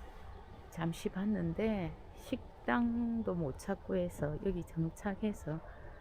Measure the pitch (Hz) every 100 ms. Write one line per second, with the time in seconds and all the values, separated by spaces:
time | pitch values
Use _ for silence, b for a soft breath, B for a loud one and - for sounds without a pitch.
0 | B B - - - - - - 165 165
1 | 208 185 202 202 170 165 220 208 160 160
2 | - - - 247 - - - 240 240 233
3 | 233 233 208 180 151 - - 185 - 190
4 | 175 - 147 151 196 180 165 165 165 -
5 | 208 190 214 196 - 160 B B B B